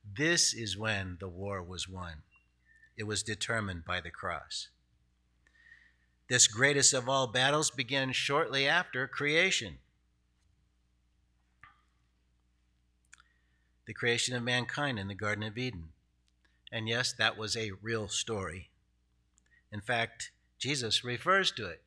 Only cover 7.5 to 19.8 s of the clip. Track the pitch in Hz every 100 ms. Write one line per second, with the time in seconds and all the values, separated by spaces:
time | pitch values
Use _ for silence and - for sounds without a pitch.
7.5 | 151 151 - 120 139 131 123 - 143 165
8.5 | 135 139 170 180 127 135 - 147 156 185
9.5 | - 104 71 _ _ _ _ _ _ _
10.5 | _ _ _ _ _ _ _ _ _ _
11.5 | _ - _ _ _ _ _ _ _ _
12.5 | _ _ _ _ _ _ - _ _ _
13.5 | _ _ _ - 110 120 120 - 123 117
14.5 | 123 120 - 143 113 98 92 104 104 107
15.5 | 104 127 92 80 - _ _ _ _ _
16.5 | _ - 113 110 117 127 - 110 107 107
17.5 | 113 110 95 107 113 101 - - 107 90
18.5 | 90 - _ _ _ _ _ _ _ _
19.5 | _ _ 107